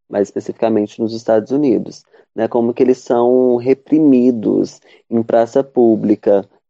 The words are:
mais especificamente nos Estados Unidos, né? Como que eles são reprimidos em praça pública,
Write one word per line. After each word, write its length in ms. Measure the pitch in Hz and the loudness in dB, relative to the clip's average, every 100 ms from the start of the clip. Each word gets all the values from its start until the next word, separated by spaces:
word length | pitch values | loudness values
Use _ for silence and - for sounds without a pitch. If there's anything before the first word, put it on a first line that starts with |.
| _ | _
mais 200 | 104 98 | -4 -4
especificamente 720 | - 107 - 117 107 104 - | -6 -10 -6 -2 -2 -4 -6
nos 140 | 113 | -8
Estados 380 | 113 - 110 101 | -6 -2 -2 -2
Unidos, 520 | 135 143 95 - - _ _ _ - | -2 0 -2 -4 -16 _ _ _ -8
né? 120 | 113 | -4
Como 260 | 120 117 | -2 -2
que 80 | - | 0
eles 160 | 127 127 | 0 0
são 580 | - 120 120 127 127 120 | -2 0 2 2 2 0
reprimidos 1200 | 123 131 - 156 151 127 123 117 101 98 95 - _ _ - | 0 -4 0 2 4 4 2 0 -2 -2 -4 -8 _ _ -6
em 100 | 113 | -6
praça 420 | 113 117 113 135 | 0 0 0 -2
pública, 800 | 139 127 117 107 107 104 110 101 98 _ _ | -2 2 2 2 0 -2 2 0 -2 _ _